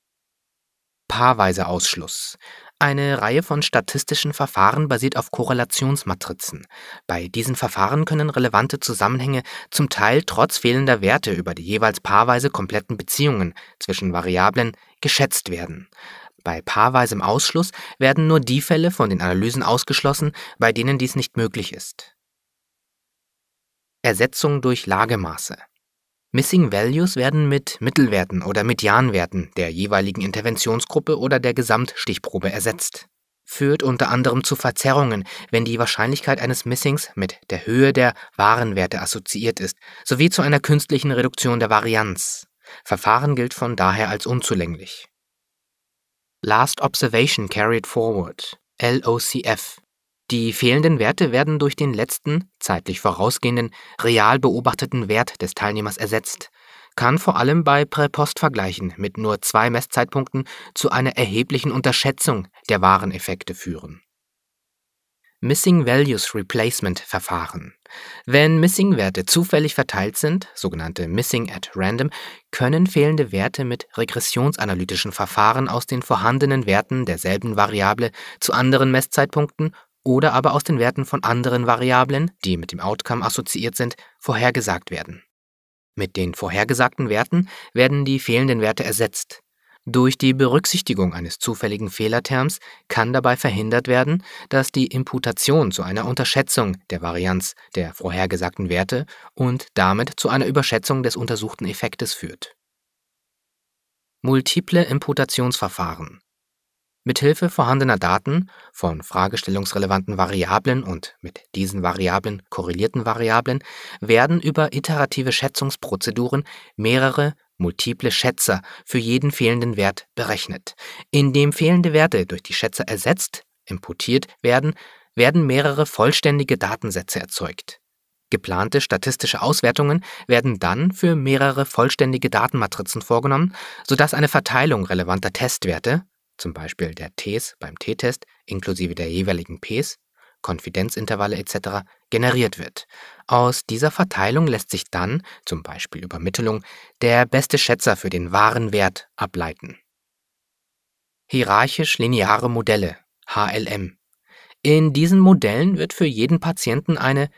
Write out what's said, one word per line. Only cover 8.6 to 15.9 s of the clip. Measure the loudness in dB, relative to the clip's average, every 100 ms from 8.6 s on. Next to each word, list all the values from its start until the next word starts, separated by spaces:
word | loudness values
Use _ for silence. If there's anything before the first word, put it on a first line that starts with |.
| 2 -2
Zusammenhänge | -4 0 0 0 0 -2 -4 -14 -8
zum | -2 0
Teil | 2 2 2
trotz | 0 0 0 2
fehlender | 2 2 2 2
Werte | 4 2 0
über | -4 -6 -8
die |
jeweils | -4 0 0 0
paarweise | 2 4 4 4 2
kompletten | -2 -4 -4 -4 -8
Beziehungen | -6 0 0 2 -2 -6 -20 _
zwischen | -6 -4 -2
Variablen | -2 0 4 4 2 -2 -4 _ _
geschätzt | -2 0 0 0 -6
werden. | -8 -10 -12 -18